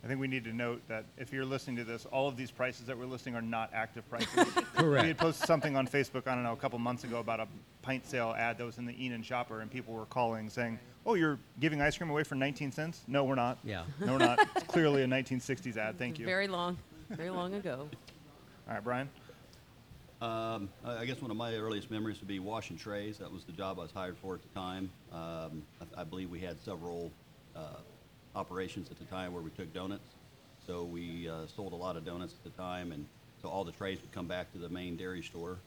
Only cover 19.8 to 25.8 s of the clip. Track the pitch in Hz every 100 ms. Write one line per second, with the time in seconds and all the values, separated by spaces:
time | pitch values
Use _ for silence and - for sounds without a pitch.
19.8 | - - - - 117 113 113 113 98 -
20.8 | 120 120 120 127 110 107 117 113 110 104
21.8 | - 110 110 104 95 98 95 113 - 82
22.8 | 110 104 104 104 87 90 - 85 95 92
23.8 | 80 98 92 85 95 90 - 98 92 92
24.8 | 95 85 - 85 82 82 80 78 76 -